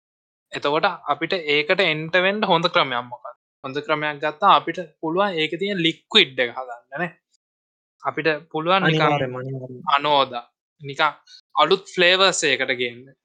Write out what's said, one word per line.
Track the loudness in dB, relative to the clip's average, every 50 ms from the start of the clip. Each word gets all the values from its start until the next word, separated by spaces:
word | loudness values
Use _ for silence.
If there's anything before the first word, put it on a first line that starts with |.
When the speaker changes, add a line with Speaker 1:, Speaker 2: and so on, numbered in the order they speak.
| _ _ _ _ _ _ _ _ _ _ -12
Speaker 1:
එතකොට | -4 -2 0 0 2 2 0 0 -2 -4
අපිට | -4 -2 -2 -2 -4 -4 -4 -2
ඒකට | 0 0 0 2 0 0 2
එන්ටර් | 2 0 0 -2 -4 0 0 2 2
වෙන්න | 2 0 0 2
හොඳ | 2 2 2 2 2
ක්‍රමයක් | 2 2 2 2 0 -4 -6
මොකක්ද? | -8 -14 -16 -16 -18 -18 _ _ _ _ _ -12
හොඳ | -8 -8 -8
ක්‍රමයක් | -2 -2 -2 -2 -2 -4 -6 -4
ගත්තා | -4 -6 -4 2 4 6 6
අපිට | 6 4 0 -6 -8 -10 -12 _
පුළුවන් | _ -6 -4 0 0 0 0 0
ඒකේ | -2 -2 -4 -4 -6
තියෙන | -4 -4 -2 0
ලික්විඩ් | 0 -2 -2 -4 _ _ 2 2 2 4 0 -2
එක | -4 -4 -4
හදන්න | -8 -12 -12 -14 -16 -16 _ -8 -6
නේ. | -6 -6 -8 _ _ _ _ _ _ _ _ _ _ _ _ _ _ _ _ _ -8
අපිට | -6 -6 -2 -2 -2 -2 -2 -6
පුළුවන් | _ -8 -4 0 2 2 2 2
නිකන් | 2 2 2 2
Speaker 2:
අනිවාර්යයෙන්ම, | 2 2 0 -2 -4 -6
අනිවාර්යයෙන්ම. | -8 -8 -8 -10 -10 -12 -14 -16 -10 -2 0
Speaker 1:
අනෝදා, | 0 2 2 2 2 2 2 0 -2 -10 -12 _ _ _ _ _ _ _ -14
නිකන් | -12 -2 0 0 0 0 -4 _ _ -20 -20 _ _ _
අලුත් | 2 4 4 2 0 0
ෆ්ලේවර්ස් | -6 0 2 4 4 6 6 4 4 4 2 0
එකකට | 0 0 0 0 -2 -2
ගේන්න. | -2 -4 -6 -6 -12 -18 -20 -20 _ _